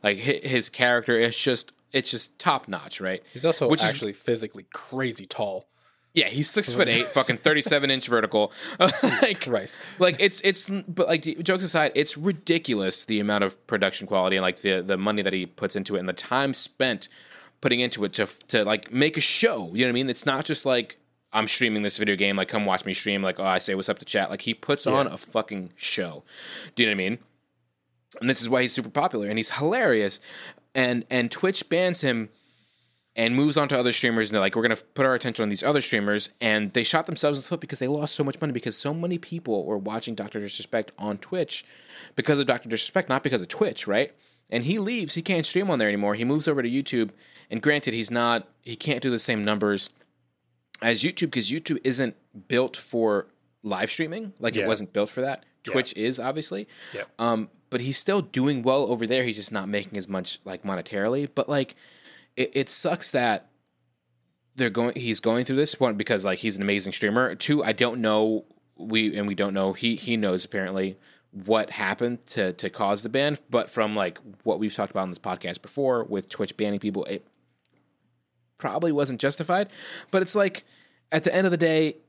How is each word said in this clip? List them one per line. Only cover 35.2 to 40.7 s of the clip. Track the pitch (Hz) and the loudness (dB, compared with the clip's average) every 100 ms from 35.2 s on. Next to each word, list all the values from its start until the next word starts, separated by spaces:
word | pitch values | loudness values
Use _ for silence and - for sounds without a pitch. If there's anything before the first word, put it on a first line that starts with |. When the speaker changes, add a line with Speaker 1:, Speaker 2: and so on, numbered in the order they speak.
| 127 113 | -2 -2
Speaker 1:
on | 107 | -2
these | 101 | 0
other | 120 147 | 2 2
streamers," | 127 113 101 104 - _ | 2 0 2 0 0 _
and | 117 107 104 | 0 2 2
they | 120 | 0
shot | 107 165 165 | 2 0 0
themselves | 160 151 143 | 0 0 0
in | |
the | 131 | -4
foot | 170 | -8
because | - 139 | -6 -4
they | 131 | -2
lost | 147 147 | -2 -4
so | - | -2
much | 139 135 | -2 -2
money | 156 | -4
because | 123 120 - | -4 -2 -2
so | 143 | -2
many | 160 175 175 | -4 -4 -4
people | - 165 147 104 80 | -6 -10 -2 -2 0
were | 104 | -4
watching | 98 110 117 | -4 -6 -6
Doctor | 107 101 107 | -8 -8 -8
Disrespect | 101 - - | -8 -10 -4